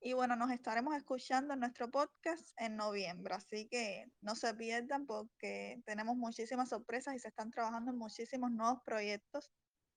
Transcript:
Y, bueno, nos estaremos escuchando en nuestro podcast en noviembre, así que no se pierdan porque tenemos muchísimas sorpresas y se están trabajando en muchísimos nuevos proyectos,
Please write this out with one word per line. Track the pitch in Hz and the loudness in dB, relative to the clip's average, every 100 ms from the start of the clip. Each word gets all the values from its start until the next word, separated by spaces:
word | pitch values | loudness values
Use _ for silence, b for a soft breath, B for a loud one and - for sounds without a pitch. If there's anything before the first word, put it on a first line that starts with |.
Y, | 247 | 0
bueno, | 254 247 | 4 6
nos | 240 247 | 4 2
estaremos | 247 233 226 277 294 | 2 2 2 2 0
escuchando | - 254 - 262 285 | 0 -2 4 2 4
en | 269 | 0
nuestro | 247 - 240 | 0 0 0
podcast | 269 302 _ 320 330 - - | 2 2 _ -2 -2 -4 -4
en | 226 | -2
noviembre, | 214 214 202 180 180 185 | 0 0 0 -2 -4 -4
así | 190 - 214 220 | -4 -4 -6 -2
que | 240 214 - 233 - | 0 0 -4 -10 -8
no | 202 | -4
se | 226 240 | 0 0
pierdan | 220 226 233 247 277 277 | 0 0 0 0 0 0
porque | 214 214 - 202 202 202 247 | -4 -6 -8 -4 -4 -6 -8
tenemos | 220 214 220 247 | -6 -2 0 0
muchísimas | 233 233 226 254 247 | 0 -2 -2 0 0
sorpresas | 220 233 240 285 | -2 -2 -4 -2
y | 254 | -6
se | 220 | -6
están | - 220 | -8 -6
trabajando | 240 226 233 247 | -2 -2 -2 -2
en | 247 | -4
muchísimos | 220 - 233 254 247 | -4 -8 -6 -2 0
nuevos | 226 233 254 | 4 4 2
proyectos, | - 220 208 208 _ 285 - _ _ _ _ | 0 0 0 -2 _ -8 -8 _ _ _ _